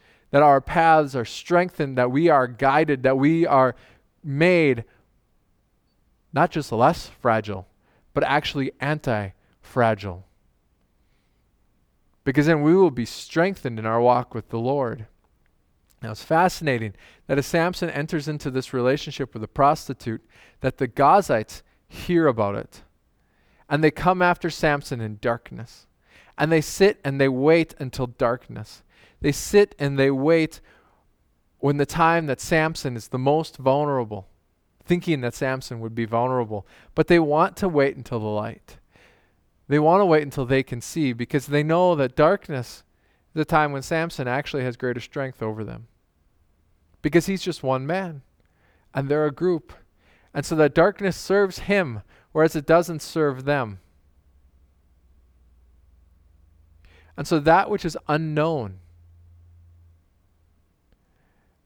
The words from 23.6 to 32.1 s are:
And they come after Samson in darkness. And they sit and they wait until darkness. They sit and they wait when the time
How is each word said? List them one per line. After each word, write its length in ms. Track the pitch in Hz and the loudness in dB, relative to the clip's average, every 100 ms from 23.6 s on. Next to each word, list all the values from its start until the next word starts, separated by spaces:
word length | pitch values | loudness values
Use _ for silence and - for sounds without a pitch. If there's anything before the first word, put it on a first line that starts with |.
| - | -6
And 140 | 147 | 0
they 80 | 156 | 0
come 300 | - 180 185 | 2 0 2
after 300 | 175 175 170 | 2 0 -4
Samson 500 | - 156 143 - 127 | -2 -2 -2 -4 -8
in 180 | 110 107 | -8 -6
darkness. 680 | 123 117 - 120 117 - _ _ _ _ _ - | -4 -4 -8 -16 -16 -20 _ _ _ _ _ -4
And 140 | 151 | 2
they 100 | 160 | 2
sit 400 | 151 - 196 208 | 0 2 2 2
and 160 | 139 139 | -4 0
they 80 | 135 | 0
wait 460 | 127 143 170 156 - | 2 4 4 2 -6
until 280 | 135 - 123 | -10 -6 -8
darkness. 760 | - 123 127 - 113 110 - _ _ _ - | -2 -2 -2 -8 -16 -16 -20 _ _ _ -4
They 120 | 143 | -2
sit 420 | 143 - 208 208 - | -2 2 4 4 0
and 200 | 143 139 | -4 2
they 120 | 139 | 2
wait 500 | 135 143 165 156 - _ _ _ _ _ _ _ _ _ - | 2 2 2 0 -6 _ _ _ _ _ _ _ _ _ -4
when 200 | 139 143 | -2 0
the 80 | 139 | -2
time 400 | 160 165 | 2 2